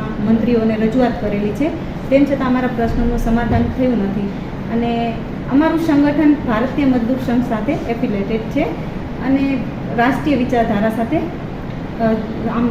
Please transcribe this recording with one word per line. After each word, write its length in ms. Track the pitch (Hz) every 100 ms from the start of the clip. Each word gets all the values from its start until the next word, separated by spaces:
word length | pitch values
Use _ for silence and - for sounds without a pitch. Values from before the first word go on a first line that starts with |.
| - 220 208
મંત્રીઓને 500 | 226 220 233 220 214
રજૂઆત 440 | 220 254 240 -
કરેલી 320 | 208 202 208
છે, 160 | 202 302 - - - -
તેમ 140 | 269
છતાં 240 | 285 277 262
અમારા 200 | 247 254 233
પ્રશ્નોનું 420 | 226 254 233 240
સમાધાન 440 | 233 226 233 233
થયું 300 | 233 - 254
નથી. 360 | 226 196 208 202 247 - - -
અને 420 | 226 233 233 233 226 - - -
અમારું 280 | 262 320 330
સંગઠન 540 | 320 285 285 294 302 285 247
ભારતીય 380 | 214 262 294
મજદૂર 320 | 269 247 226 262 -
સંઘ 160 | 240
સાથે 300 | - 220 208
એફિલિએટેડ 680 | 311 - 233 247 202 196 220
છે 220 | - 285 320 - - - - - 247
અને 320 | 269 277 262 - - - 226
રાષ્ટ્રીય 400 | 240 262 302 254
વિચારધારા 540 | 247 240 226 202 220
સાથે, 260 | 220 226 320
અ, 960 | 330 - - - - - - - 226 220 - - 220 226
આમ 120 | 240